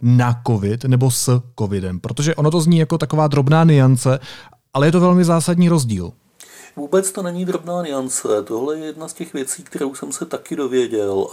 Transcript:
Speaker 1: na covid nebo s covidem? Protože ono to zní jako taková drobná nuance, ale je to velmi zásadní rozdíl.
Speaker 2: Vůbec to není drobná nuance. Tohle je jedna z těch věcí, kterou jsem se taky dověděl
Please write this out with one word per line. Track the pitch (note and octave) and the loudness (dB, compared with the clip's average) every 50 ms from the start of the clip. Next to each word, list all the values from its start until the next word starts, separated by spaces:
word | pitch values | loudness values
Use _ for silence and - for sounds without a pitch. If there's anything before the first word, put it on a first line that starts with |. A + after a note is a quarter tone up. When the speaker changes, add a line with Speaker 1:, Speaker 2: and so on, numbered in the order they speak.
Speaker 1:
na | A#2+ A#2+ B2 B2 B2 A#2+ A#2+ A#2+ - | 2 4 4 4 4 2 0 -2 -2
covid | B2+ A#2 G2+ G2 G2+ A2 A#2+ - | -2 0 0 0 -2 -2 -2 0
nebo | C3 B2+ A#2+ C3 C3 | 0 2 2 2 2
s | B2+ - - C3 B2 B2 A#2+ - - - | 0 0 0 0 0 0 0 -4 -8 -6
covidem? | A2 F#2+ G2+ F#2+ F#2 F#2 F2+ F2 | -4 -4 -4 -4 -4 -4 -6 -6
Protože | - - A2+ D3 D3 E3 D#3+ | -6 -6 -6 -4 -2 -2 0
ono | - D3 D3+ | 2 2 2
to | E3 F3 | 2 2
zní | D#3 E3+ E3+ | 2 4 4
jako | E3 D#3 - E3+ | 4 2 2 0
taková | D#3+ D3+ B2+ D#3 D3+ D#3 | -2 -2 -2 0 0 0
drobná | D3 C#3 D3+ C3+ C#3+ D#3 D#3+ E3 | 2 2 2 2 4 4 6 6
nuance, | E3 D3+ C#3 C3 C3 C3 B2 - C3 C3 C#3+ - - - - - - _ _ _ _ - | 6 6 6 6 6 4 4 2 0 0 -2 -4 -12 -20 -20 -20 -20 _ _ _ _ -2
ale | C3+ C#3+ | 0 2
je | E3 | 2
to | E3+ F3+ | 4 4
velmi | F3 F3+ F3+ F3+ F3 | 4 4 4 4 4
zásadní | E3+ E3+ E3 D#3 F3+ F3 F3 F3 E3+ | 4 2 0 0 0 2 2 4 4
rozdíl. | E3+ D#3 B2+ A2+ G#2 F2+ F2 E2+ - _ _ _ _ - - - - - - - - | 4 2 0 0 -2 -4 -6 -8 -12 _ _ _ _ -20 -20 -20 -20 -20 -20 -18 -12
Speaker 2:
Vůbec | C#3+ C#3+ C#3+ F#3 F#3+ G3 - | -12 -6 0 0 0 0 0
to | - G#3 F#3 | -4 -6 -8
není | F3 F3 F3+ F#3 | -6 -6 -6 -4
drobná | F3+ F#3 E3+ D#3+ F3 F3 F3+ F3 | -4 -4 -6 -6 -6 -6 -6 -6
nuance. | D3+ C#3 C3+ C3 B2+ - - - A#2 G#2+ G#2 G2+ | -4 -4 -4 -4 -4 -6 -4 -2 0 -2 -2 -2
Tohle | - A2+ A2+ C3 D3+ D#3 | -4 -6 -4 -4 -4 -6
je | D#3+ D#3 | -6 -8
jedna | D#3 D3+ D#3 D#3+ | -12 -12 -12 -14
z | D3+ - | -14 -12
těch | - D#3+ - - | -12 -12 -10 -8
věcí, | C#3+ C3 - - - - | -8 -8 -8 -10 -12 -12
kterou | - - F3+ C#3+ C3+ C3+ | -12 -8 -6 -6 -6 -8
jsem | - D3+ D3 | -10 -12 -12
se | - - E3 | -10 -10 -10
taky | E3 C#3 B2+ - - E3 | -10 -10 -10 -10 -10 -8
dověděl | D3 C#3 B2 B2+ B2+ B2 A2 A2+ G#2+ G#2 G2 G2 G2 - - | -6 -4 -2 0 0 -2 0 -2 -4 -2 -2 -2 -2 -2 -2